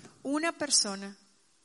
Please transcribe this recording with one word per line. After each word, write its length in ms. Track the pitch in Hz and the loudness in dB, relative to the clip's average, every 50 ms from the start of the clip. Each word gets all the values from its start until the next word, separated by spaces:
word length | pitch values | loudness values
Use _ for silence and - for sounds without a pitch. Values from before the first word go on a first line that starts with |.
| - - - - - | -12 -18 -20 -8 -4
una 300 | 262 285 302 311 339 339 | -2 -2 0 0 -2 -2
persona 640 | 339 311 285 - - - 214 196 196 196 196 202 - - - - _ _ _ _ _ _ | -2 -2 4 4 4 4 4 -2 -6 -8 -10 -12 -14 -20 -20 -20 _ _ _ _ _ _